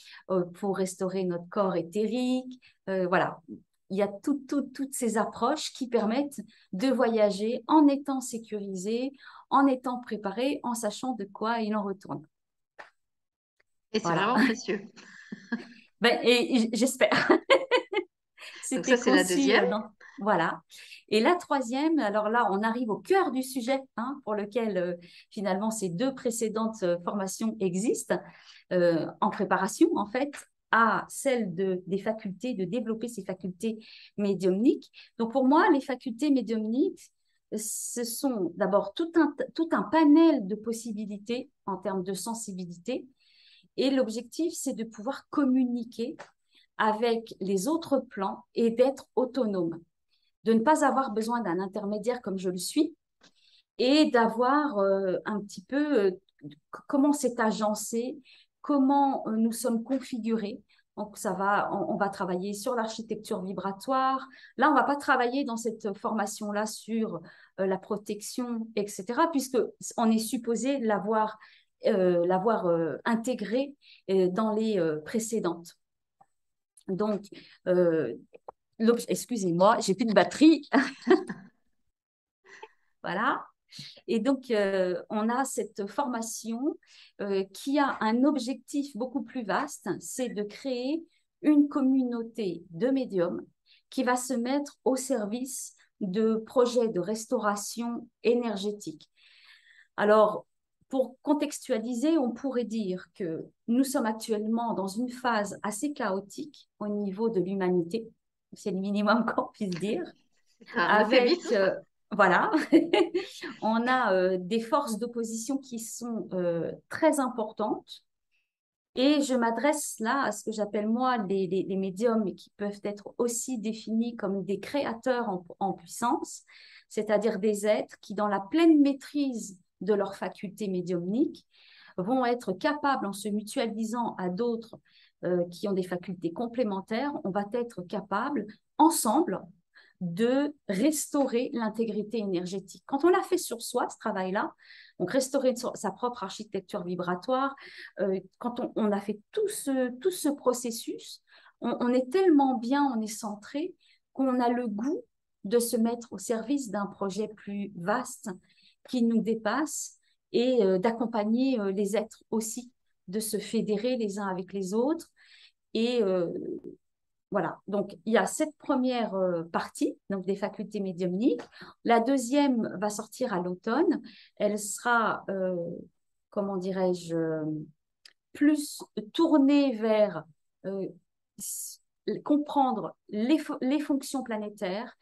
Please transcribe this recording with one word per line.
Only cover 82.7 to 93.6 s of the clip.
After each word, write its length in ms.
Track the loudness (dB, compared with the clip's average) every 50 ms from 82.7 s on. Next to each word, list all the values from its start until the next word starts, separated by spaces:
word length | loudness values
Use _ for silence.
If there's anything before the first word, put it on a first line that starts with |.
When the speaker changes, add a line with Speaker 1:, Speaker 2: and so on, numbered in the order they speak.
| _ _ _ _ _ _
Speaker 1:
Voilà. 440 | -8 -6 -4 -2 -2 -2 -2 -2 -6 -12 _ _ _ _ -18 -18 -18 -18 -18 -12 -4 -2
Et 120 | 0 2
donc, 320 | 2 2 0 0 0 0
euh, 500 | 2 2 2 2 2 2 0 0 -2 -4 -6 -4
on 200 | -2 -2 0 0
a 160 | 0 0 -2
cette 420 | -2 -4 -4 -6 -6 -6 -8 -8 -4
formation, 920 | -4 -4 -2 -2 -4 -4 -6 -6 -8 -10 -8 -8 -6 -4 -2 -4 -4 -6 _ _ -20 -20 -20 -20 _ -8
euh, 220 | -4 -2 -2 -2 -2 -4 -8
qui 260 | -10 -4 0 2 2
a 180 | 2 2 0 0
un 220 | 0 2 2 4 4
objectif 720 | 4 2 2 -2 -4 -6 -8 -8 -6 -6 -6 -6 -6 -6
beaucoup 280 | -8 -8 -6 -4 -6 -8
plus 200 | -6 -8 -6 -4
vaste, 460 | -2 -2 -2 -2 -4 -8 -8 -6 -6 -6 -6
c'est 300 | -8 -8 -6 -6 -6 -4
de 140 | -4 -6 -6
créer 600 | -8 -10 -8 -6 -6 -4 -4 -2 -4 -4 -4 -6 -12 _ _ _ _ _ _
une 260 | 2 4 6 6 6 4
communauté 960 | 2 2 2 4 4 4 2 0 -2 -4 -6 -8 -6 -4 -4 -4 -4 -6 -10 -14
de 180 | -4 0 0 2
médiums 540 | 2 0 0 0 0 0 0 0 -2 -4 -8 -12 _ _